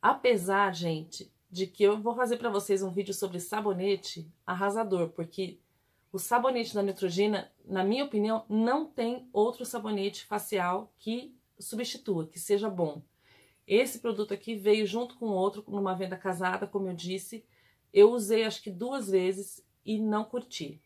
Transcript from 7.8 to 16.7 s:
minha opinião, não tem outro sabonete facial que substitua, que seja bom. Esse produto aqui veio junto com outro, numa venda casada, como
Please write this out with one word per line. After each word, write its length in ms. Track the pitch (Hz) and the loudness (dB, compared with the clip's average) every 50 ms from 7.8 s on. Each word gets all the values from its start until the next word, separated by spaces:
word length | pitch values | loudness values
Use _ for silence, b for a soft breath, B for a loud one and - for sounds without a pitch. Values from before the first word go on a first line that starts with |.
minha 220 | 185 196 220 262 285 | 2 2 2 0 0
opinião, 400 | 277 226 208 208 214 220 220 - - | 0 0 0 2 2 0 -2 -2 0
não 360 | 208 220 226 233 254 302 320 | 0 2 4 4 2 2 0
tem 440 | 311 - - 233 226 240 254 - - | -2 -4 -4 -2 -2 -2 -4 -10 -4
outro 320 | - 202 214 240 240 - 247 | 2 2 2 2 2 -4 -10
sabonete 600 | 226 - 233 202 220 214 202 190 202 202 - - | -8 -8 -6 -4 -4 -2 -2 -2 -2 -4 -6 -10
facial 680 | - 214 208 202 - - 196 180 175 180 196 220 - _ _ | -6 -6 -6 -4 -2 -2 0 0 0 0 -2 -4 -8 _ _
que 340 | - 220 226 240 262 302 - _ _ _ _ _ | -8 -6 -6 -6 -8 -12 -20 _ _ _ _ _
substitua, 680 | 185 - - 214 247 233 - 226 - - 196 165 156 160 | -14 -10 -6 -6 -6 -6 -8 -10 -4 -4 -2 -2 -2 -6
que 100 | - 165 | -8 -12
seja 320 | - - 208 202 208 220 | -2 0 0 0 2 -2
bom. 320 | 190 175 175 151 147 139 - _ b b b b b b b b b b b | -2 -2 -2 -2 -2 -8 -14 _ b b b b b b b b b b b
Esse 340 | - 196 214 262 254 - - | 2 4 4 4 2 -2 -6
produto 340 | - 240 220 190 214 - 202 | -4 -4 -2 -2 -2 -4 -4
aqui 200 | 196 - - 226 | -8 -6 -8 -8
veio 320 | 208 190 208 208 220 214 | -2 4 4 4 4 4
junto 300 | 190 185 233 247 240 - | 0 0 -2 -4 -4 -8
com 120 | - 233 220 | -6 -4 -2
outro, 360 | 202 185 185 202 202 208 208 - | 0 2 2 2 0 -4 -12 -6
numa 260 | 202 202 196 190 185 | -4 -2 -2 -2 -2
venda 220 | 180 190 175 185 180 | -2 -4 -6 -6 -6
casada, 500 | - 196 185 170 185 180 185 185 208 | -4 -4 -2 0 0 -2 -2 -2 -4
como 220 | 196 | -4